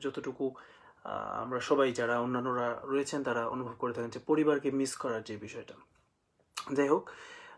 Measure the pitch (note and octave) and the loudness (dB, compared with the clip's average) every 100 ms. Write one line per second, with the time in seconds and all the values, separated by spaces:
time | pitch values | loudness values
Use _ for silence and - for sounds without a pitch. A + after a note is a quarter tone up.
0 | C#3 C#3 C#3 B2+ C3+ B2+ - - - - | -6 -4 -8 -2 -4 -4 -18 -20 -20 -16
1 | - - G#2+ G#2 A#2 B2 A#2 C#3+ C3+ A#2+ | -8 -6 -4 -4 -2 -4 2 4 4 4
2 | A#2 A#2+ B2 B2 B2+ B2 A#2+ A#2 C3+ C#3 | 2 2 2 0 0 0 0 -2 -2 0
3 | C#3 D3 C3 A#2 A#2 B2+ B2 A#2 B2 A#2 | 0 -2 0 0 0 -2 -6 -4 -2 -2
4 | A#2 B2+ - D#3 D3+ C#3+ C3+ C3+ C3+ - | -4 -6 2 4 6 4 2 2 0 -2
5 | C3 A2+ A2 G#2 G#2 A#2 G#2+ - - _ | -4 -4 -4 -10 -8 -12 -14 -18 -20 _
6 | _ _ _ _ _ - - C#3 C#3 F3 | _ _ _ _ _ -12 -2 2 4 4
7 | - - - - - | 2 -16 -18 -18 -20